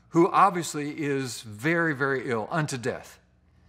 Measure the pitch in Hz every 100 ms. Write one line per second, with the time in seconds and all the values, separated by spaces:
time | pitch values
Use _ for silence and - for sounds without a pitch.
0 | _ 165 175 147 190 175 151 151 147 151
1 | 143 139 131 - 113 104 143 170 165 131
2 | 139 131 131 113 104 165 151 127 117 85
3 | - - _ _ _ _